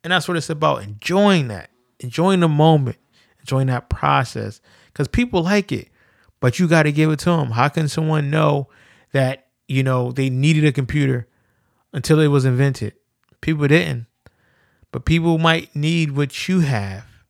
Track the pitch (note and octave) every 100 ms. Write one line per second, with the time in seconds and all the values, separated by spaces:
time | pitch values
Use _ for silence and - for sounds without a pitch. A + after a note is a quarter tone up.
0 | E3+ F3+ - E3+ - D3+ D#3 B2+ G2+ G#2
1 | D3 F#3 G#3 F#3 B2+ F#2+ - _ _ _
2 | B2+ C3+ F3+ F#3+ E3 D3 D#3+ D#3 B2+ -
3 | _ _ _ _ - C3+ C3 B2 _ -
4 | C#3+ C#3 B2 B2 G#2 - _ _ _ -
5 | C#3 - B3 F#3 E3 G#3 G3 A#2+ - _
6 | _ _ _ _ B2 - F3 E3 D3+ D3
7 | D#3 D3+ F3 E3+ C3 A2+ C#3+ E3 D3+ -
8 | D#3 D#3 C#3+ D#3 D#3 C#3+ C3+ _ _ _
9 | _ C#3 B2+ C3+ _ _ - C3 C3 B2+
10 | B2 B2+ C3+ B2+ D3 D#3 D3+ C#3+ B2+ D3
11 | C3+ B2 A2+ _ _ _ _ _ _ C#3+
12 | - D#3 D3+ C#3+ C3 B2 C#3 C3 G#2+ _
13 | _ _ _ _ D#3 D#3 D3 D#3+ D#3 B2
14 | A#2 _ _ _ _ _ _ _ _ C3
15 | - E3 E3 D#3+ E3 E3 - D3 D#3 E3+
16 | D#3 C#3 C#3 - - F#3 D3 A2+ G2 G2
17 | - _